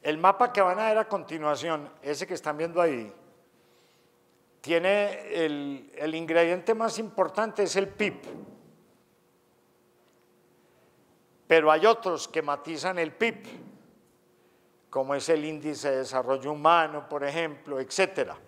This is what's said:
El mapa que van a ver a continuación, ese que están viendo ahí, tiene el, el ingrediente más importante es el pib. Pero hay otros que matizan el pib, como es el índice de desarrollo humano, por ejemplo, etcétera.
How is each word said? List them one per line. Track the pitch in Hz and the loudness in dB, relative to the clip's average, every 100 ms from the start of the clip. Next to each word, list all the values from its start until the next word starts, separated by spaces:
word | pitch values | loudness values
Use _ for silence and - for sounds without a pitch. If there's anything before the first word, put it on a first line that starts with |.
El | 147 156 | -2 4
mapa | 185 196 240 | 4 6 2
que | 233 | 4
van | 185 185 | 2 4
a | 220 | 2
ver | 214 | 2
a | 214 | 0
continuación, | 202 135 156 151 139 160 156 147 - | -4 -6 -4 -2 -2 -2 -4 -6 -12
ese | 139 147 180 | -6 -6 -4
que | 151 | -6
están | 156 147 | -6 -4
viendo | 165 170 | -2 2
ahí, | 170 127 107 - - _ _ _ _ _ _ _ _ _ _ _ _ _ | 2 2 -6 -16 -20 _ _ _ _ _ _ _ _ _ _ _ _ _
tiene | 139 165 180 208 202 202 - 170 160 | -2 0 2 2 0 -4 -6 -2 -2
el, | 147 143 139 117 - | -2 -6 -10 -14 -8
el | 151 160 | -6 -6
ingrediente | 165 165 170 180 180 | 0 4 4 2 0
más | 220 226 202 | 0 0 -4
importante | 220 - 170 - 220 202 | -8 -2 0 0 -4 -2
es | 185 190 | 0 0
el | 196 | -2
pib. | - 208 - - - - - - _ _ _ _ _ _ _ _ _ _ _ _ _ _ _ _ _ _ _ _ _ _ _ _ _ _ _ _ | -2 -4 -4 -14 -16 -18 -20 -20 _ _ _ _ _ _ _ _ _ _ _ _ _ _ _ _ _ _ _ _ _ _ _ _ _ _ _ _
Pero | 165 151 | 6 8
hay | 156 202 | 6 6
otros | 226 190 156 - | 4 0 -4 -4
que | 160 | -4
matizan | 147 143 - 156 170 180 | -4 -6 -6 -6 -4 -2
el | 160 | -4
pib, | - 226 - - - - - - _ _ _ _ _ _ _ _ _ _ | 0 -2 -2 -16 -18 -20 -20 -20 _ _ _ _ _ _ _ _ _ _
como | 135 135 139 | -4 -2 -2
es | 127 | 2
el | 160 | 0
índice | 151 156 143 131 135 | 0 -6 -8 -4 -2
de | 131 | -2
desarrollo | 131 131 120 135 131 | -2 -2 0 -2 -2
humano, | 151 156 170 156 151 143 | 2 4 6 4 -4 -8
por | 147 143 | -6 -4
ejemplo, | 160 160 143 - 135 | -4 -6 -8 -8 -6
etcétera. | 131 - 190 190 113 78 | -4 0 0 0 -6 -8